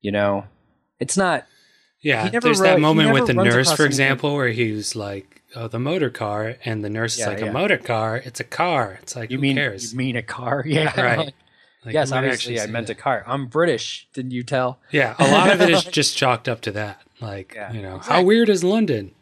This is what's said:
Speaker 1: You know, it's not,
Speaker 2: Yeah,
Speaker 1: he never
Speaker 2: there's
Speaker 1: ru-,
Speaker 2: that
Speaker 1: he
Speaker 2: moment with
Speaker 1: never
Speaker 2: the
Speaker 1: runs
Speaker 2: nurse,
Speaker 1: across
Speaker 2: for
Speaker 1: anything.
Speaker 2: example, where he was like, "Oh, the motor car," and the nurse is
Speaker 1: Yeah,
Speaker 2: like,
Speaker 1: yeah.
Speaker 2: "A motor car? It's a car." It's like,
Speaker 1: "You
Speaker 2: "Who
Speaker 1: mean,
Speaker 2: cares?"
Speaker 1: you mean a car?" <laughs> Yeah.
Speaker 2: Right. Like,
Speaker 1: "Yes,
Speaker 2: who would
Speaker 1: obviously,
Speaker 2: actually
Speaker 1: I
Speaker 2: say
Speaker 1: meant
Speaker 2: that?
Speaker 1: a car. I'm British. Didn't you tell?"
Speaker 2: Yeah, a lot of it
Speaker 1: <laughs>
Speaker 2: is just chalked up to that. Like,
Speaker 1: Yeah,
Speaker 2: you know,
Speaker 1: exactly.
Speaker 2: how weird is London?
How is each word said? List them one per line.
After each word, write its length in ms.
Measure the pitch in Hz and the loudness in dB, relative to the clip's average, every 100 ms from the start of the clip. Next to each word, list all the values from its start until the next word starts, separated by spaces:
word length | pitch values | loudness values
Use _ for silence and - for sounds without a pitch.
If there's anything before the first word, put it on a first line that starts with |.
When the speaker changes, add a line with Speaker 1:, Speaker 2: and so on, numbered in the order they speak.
Speaker 1:
You 100 | 101 | -4
know, 340 | 101 101 98 101 _ _ _ _ _ | 0 0 -2 -6 _ _ _ _ _
it's 160 | 127 190 | -4 0
not, 280 | 185 151 - _ _ _ _ _ | 0 0 -6 _ _ _ _ _
Speaker 2:
Yeah, 240 | 147 123 - | -2 0 0
Speaker 1:
he 40 | |
never 180 | 240 240 | 0 2
Speaker 2:
there's 120 | 147 | 4
Speaker 1:
ru-, 60 | 190 | 6
Speaker 2:
that 100 | 185 | 6
Speaker 1:
he 40 | |
Speaker 2:
moment 320 | 151 156 151 | 6 4 4
with 80 | 139 | 4
Speaker 1:
never 60 | 123 | 4
Speaker 2:
the 40 | 120 | 4
Speaker 1:
runs 180 | 117 120 | 4 4
Speaker 2:
nurse, 120 | 131 | 2
Speaker 1:
across 100 | 151 | 2
Speaker 2:
for 60 | |
Speaker 1:
anything. 100 | 151 | 2
Speaker 2:
example, 420 | 139 135 135 147 143 | 4 2 2 0 0
where 140 | 123 | 0
he 220 | 113 113 | 0 -2
was 220 | 107 101 110 | -2 -6 -8
like, 460 | 101 98 - _ _ 110 | -8 -10 -14 _ _ -12
"Oh, 120 | 113 | -8
the 120 | 117 | -6
motor 300 | 131 185 139 | -4 -2 -2
car," 460 | - 107 104 110 120 120 | -4 -6 -4 -6 -8 -6
and 180 | 110 | -6
the 60 | 104 | -4
nurse 240 | 107 113 | -4 -4
is 60 | 117 | -2
Speaker 1:
Yeah, 60 | 107 | -4
Speaker 2:
like, 100 | 101 | -4
Speaker 1:
yeah. 80 | 110 | -4
Speaker 2:
"A 60 | |
motor 240 | 120 202 185 | -2 0 0
car? 400 | - 113 110 117 | 0 -2 -2 -4
It's 220 | 127 - | -8 -12
a 40 | |
car." 560 | - - 175 156 107 92 | -10 -2 0 0 -2 -6
It's 140 | - 123 | -14 -12
like, 160 | 113 | -8
Speaker 1:
"You 60 | 131 | -2
Speaker 2:
"Who 40 | |
Speaker 1:
mean, 140 | 139 139 | 0 0
Speaker 2:
cares?" 360 | 139 98 113 | -2 -6 -10
Speaker 1:
you 40 | 120 | -6
mean 180 | 131 120 | -4 -4
a 40 | |
car?" 420 | 113 - 123 139 | -6 -10 -4 -4
<laughs> 40 | 143 | 0
Yeah. 320 | 156 156 - | 0 0 0
Speaker 2:
Right. 320 | 123 117 151 - _ _ _ _ | 0 0 -2 -10 _ _ _ _
Like, 100 | 117 | -4
Speaker 1:
"Yes, 160 | 151 135 | -2 0
Speaker 2:
who 60 | 131 | 0
would 20 | |
Speaker 1:
obviously, 340 | 131 123 120 | 0 -2 -4
Speaker 2:
actually 60 | 117 | -4
Speaker 1:
I 40 | 107 | -4
Speaker 2:
say 60 | |
Speaker 1:
meant 160 | 117 110 | -6 -8
Speaker 2:
that? 100 | 110 | -6
Speaker 1:
a 40 | |
car. 220 | 143 120 120 | -2 -2 -2
I'm 220 | 135 131 | -6 -4
British. 600 | 151 170 117 - - - | 0 2 0 -4 -12 -12
Didn't 180 | - 127 | -10 -8
you 120 | 123 | -8
tell?" 360 | 123 131 127 131 _ | -2 -2 -2 -4 _
Speaker 2:
Yeah, 240 | 151 127 - | 0 0 0
a 140 | 139 | 4
lot 180 | 147 185 | 6 6
of 100 | 196 | 6
it 80 | 175 | 4
Speaker 1:
<laughs> 60 | 170 | 4
Speaker 2:
is 80 | 165 | 2
just 300 | 156 143 - | -2 -2 0
chalked 320 | 135 120 - | 0 0 -4
up 140 | 113 | -6
to 100 | - | -6
that. 280 | 101 104 98 _ _ | -6 -8 -10 _ _
Like, 340 | 110 98 95 110 | -12 -12 -14 -16
Speaker 1:
Yeah, 160 | 101 | -12
Speaker 2:
you 100 | 110 | -10
know, 140 | 98 92 | -10 -12
Speaker 1:
exactly. 200 | - 151 | 0 4
Speaker 2:
how 80 | |
weird 260 | 185 226 226 | 6 6 6
is 140 | 196 | 4
London? 480 | 180 220 202 117 95 _ | 2 2 2 -2 -4 _